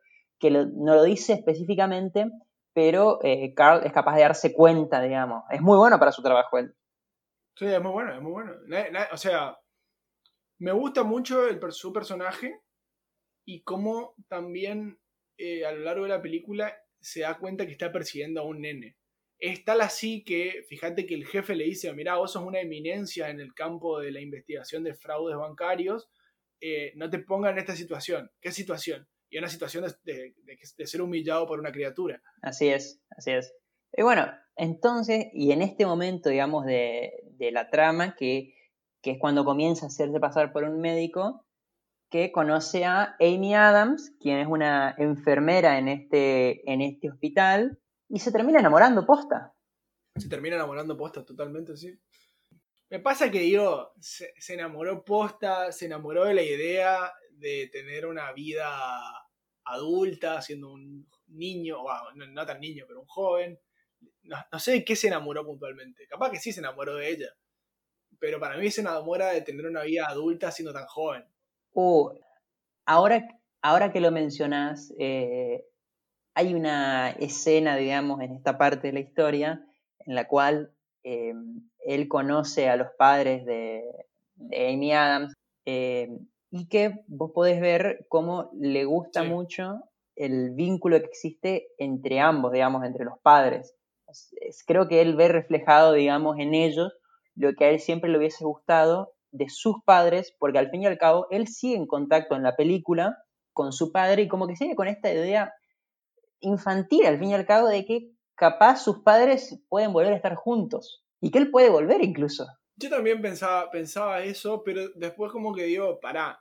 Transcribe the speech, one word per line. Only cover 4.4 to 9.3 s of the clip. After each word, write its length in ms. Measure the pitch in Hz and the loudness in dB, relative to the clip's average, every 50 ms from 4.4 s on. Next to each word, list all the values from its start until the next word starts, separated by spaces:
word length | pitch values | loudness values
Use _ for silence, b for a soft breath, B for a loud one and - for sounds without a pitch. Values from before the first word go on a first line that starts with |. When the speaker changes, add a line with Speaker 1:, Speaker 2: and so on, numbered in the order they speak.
| - 156 | 0 2
Speaker 1:
cuenta, 480 | - - 165 165 165 160 156 - 147 127 | 6 8 8 8 8 6 2 0 0 0
digamos. 440 | 127 131 135 131 127 123 113 113 - - | 0 0 -2 -2 -4 -4 -6 -8 -10 -8
Es 140 | - 143 | -4 2
muy 160 | 160 190 202 190 | 6 8 10 10
bueno 200 | 220 240 220 156 | 10 8 8 8
para 140 | 147 139 | 6 6
su 100 | - - | 4 2
trabajo 360 | 123 127 127 123 127 - - 123 | 2 4 4 4 4 2 0 -2
él. 160 | 127 - - _ _ _ _ _ _ _ _ _ _ _ _ _ _ _ _ | -2 -4 -10 _ _ _ _ _ _ _ _ _ _ _ _ _ _ _ _
Speaker 2:
Sí, 80 | - 196 | -8 -2
es 160 | 202 190 175 | 0 0 0
muy 120 | 180 190 | 0 -2
bueno, 220 | 190 214 247 196 127 | -4 -6 -6 -8 -8
es 60 | 131 | -10
muy 120 | 147 160 | -10 -10
bueno. 200 | 175 208 226 196 - - - | -10 -10 -12 -14 -16 -18 -14
Na-, 240 | 139 165 196 214 165 | -8 -6 -6 -6 -6
na-, 180 | 175 190 208 - | -6 -6 -6 -6
o 40 | 165 | -8
sea, 400 | - - 190 | -6 -4 -2